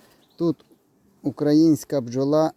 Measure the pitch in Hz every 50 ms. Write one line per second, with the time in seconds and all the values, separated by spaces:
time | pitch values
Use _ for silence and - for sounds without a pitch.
0 | _ _ _ _ _ _ _ - 170 170 156 - _ _ _ _ _ _ _ _
1 | _ _ _ _ - 147 - - 147 147 147 156 160 165 151 - - - 151 139
2 | 120 120 117 131 139 139 147 156 160 156 -